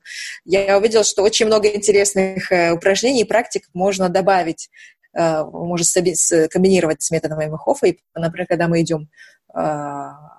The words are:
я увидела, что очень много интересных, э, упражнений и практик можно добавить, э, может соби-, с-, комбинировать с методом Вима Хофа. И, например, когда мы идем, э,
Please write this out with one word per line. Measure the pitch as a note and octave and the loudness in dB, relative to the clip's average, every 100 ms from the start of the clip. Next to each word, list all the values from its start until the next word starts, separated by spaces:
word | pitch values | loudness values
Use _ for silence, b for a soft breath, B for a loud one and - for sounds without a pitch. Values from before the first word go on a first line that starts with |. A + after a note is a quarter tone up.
| B B B B | B B B B
я | - F#3 G3 G3 | -2 0 2 2
увидела, | A3 A3 G#3 | 2 2 0
что | - | 2
очень | G3+ - A3 | 0 2 2
много | G#3+ G#3 | 2 2
интересных, | G#3 G#3 G3+ F#3+ F#3+ F#3+ F#3+ - | 0 2 2 2 0 -2 -4 -2
э, | F3+ E3+ | 2 2
упражнений | E3+ G3 G3 A#3+ C4+ | 2 0 0 0 0
и | |
практик | G#3+ G#3+ - G4 _ | 2 0 -2 -8 _
можно | F3 G3 F#3+ F#3 | -2 -2 0 0
добавить, | F#3 F#3+ F#3+ E3 D#3+ - b b b b - | 0 2 2 0 -6 -12 b b b b -2
э, | E3 D#3 | 0 0
может | D3+ E3 E3+ F3 E3+ | -4 -8 -6 -2 0
соби-, | F#3+ F3+ | 2 0
с-, | D#3+ - E3+ D#3+ | 0 2 2 2
комбинировать | F#3+ F#3 F#3 E3 D#3 | 2 4 4 2 -2
с | - | -2
методом | D#3+ D#3 D#3 | -4 -4 -4
Вима | D#3 D#3+ | -6 -4
Хофа. | - - F#3+ | -4 0 0
И, | F3 _ | 0 _
например, | E3 E3 E3+ F3+ | -6 -6 -4 -4
когда | E3+ E3+ | -2 0
мы | E3+ | 0
идем, | E3 D#3 D3+ b b b _ - | 0 -4 -8 b b b _ -6
э, | D#3+ D3 C#3+ C#3+ C#3 C#3+ D3+ | -4 -4 -8 -10 -12 -16 -20